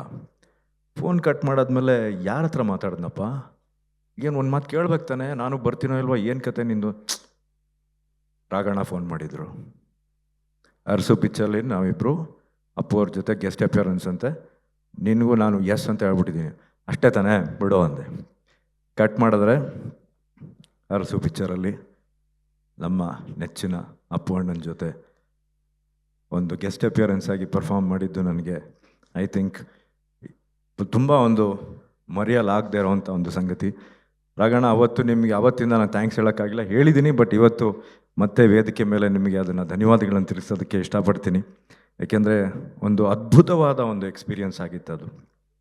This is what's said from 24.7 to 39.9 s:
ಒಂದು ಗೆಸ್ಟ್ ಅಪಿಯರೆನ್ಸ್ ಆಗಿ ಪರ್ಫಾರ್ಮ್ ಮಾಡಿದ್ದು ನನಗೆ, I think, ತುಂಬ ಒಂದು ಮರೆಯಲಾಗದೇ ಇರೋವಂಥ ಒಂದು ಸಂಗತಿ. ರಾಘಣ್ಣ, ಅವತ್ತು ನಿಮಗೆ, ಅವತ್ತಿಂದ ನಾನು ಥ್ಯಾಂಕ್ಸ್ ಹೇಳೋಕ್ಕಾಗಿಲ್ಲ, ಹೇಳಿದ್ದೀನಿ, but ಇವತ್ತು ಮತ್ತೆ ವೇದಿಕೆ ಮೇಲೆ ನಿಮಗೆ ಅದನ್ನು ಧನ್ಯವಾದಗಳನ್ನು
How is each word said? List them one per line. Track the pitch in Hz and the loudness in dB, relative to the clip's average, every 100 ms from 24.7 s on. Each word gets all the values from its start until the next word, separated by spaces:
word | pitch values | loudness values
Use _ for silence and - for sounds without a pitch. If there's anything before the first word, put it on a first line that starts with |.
| 80 82 - _ _ _ _ _ _ _ _ _ _ _ _ - | -8 -8 -10 _ _ _ _ _ _ _ _ _ _ _ _ -8
ಒಂದು | 85 87 87 | -4 -4 -4
ಗೆಸ್ಟ್ | 98 - | -8 -4
ಅಪಿಯರೆನ್ಸ್ | 113 110 107 95 98 | -2 0 0 0 -2
ಆಗಿ | 95 | -6
ಪರ್ಫಾರ್ಮ್ | 87 98 82 101 95 | -4 -4 -2 -2 0
ಮಾಡಿದ್ದು | 92 95 95 | -2 -4 -2
ನನಗೆ, | 90 85 85 85 - _ _ _ _ 87 | -2 -2 -6 -8 -12 _ _ _ _ -6
I | 98 | -4
think, | - 98 - - _ _ _ _ _ - _ _ _ _ - | -2 -4 -6 -20 _ _ _ _ _ -20 _ _ _ _ -8
ತುಂಬ | 101 123 139 | -2 2 4
ಒಂದು | 143 117 110 104 98 - - _ _ - | 4 6 4 2 -2 -10 -18 _ _ -8
ಮರೆಯಲಾಗದೇ | 92 107 120 101 104 107 104 | -4 0 2 2 0 0 0
ಇರೋವಂಥ | 95 98 95 | 2 0 -2
ಒಂದು | 90 85 | -4 -4
ಸಂಗತಿ. | 87 90 90 98 - - _ _ _ _ - | -4 -4 -4 -6 -6 -16 _ _ _ _ 0
ರಾಘಣ್ಣ, | 113 123 123 | 2 4 4
ಅವತ್ತು | 113 120 120 | 4 4 2
ನಿಮಗೆ, | 120 117 113 | 2 2 2
ಅವತ್ತಿಂದ | 104 123 127 120 | 4 2 2 2
ನಾನು | 117 104 | 2 2
ಥ್ಯಾಂಕ್ಸ್ | 104 110 113 | 0 -2 2
ಹೇಳೋಕ್ಕಾಗಿಲ್ಲ, | 110 110 104 110 | 0 0 -4 -4
ಹೇಳಿದ್ದೀನಿ, | 104 113 151 143 147 | 0 4 6 6 4
but | 127 117 | 4 4
ಇವತ್ತು | 104 113 113 113 101 - - _ - | 6 6 4 -2 -2 -10 -20 _ -2
ಮತ್ತೆ | 101 - 113 | 2 6 8
ವೇದಿಕೆ | 107 110 110 | 8 4 0
ಮೇಲೆ | 104 104 101 | 0 2 2
ನಿಮಗೆ | 98 98 95 | 2 2 0
ಅದನ್ನು | 92 90 | -2 -4
ಧನ್ಯವಾದಗಳನ್ನು | 85 92 110 | -4 2 6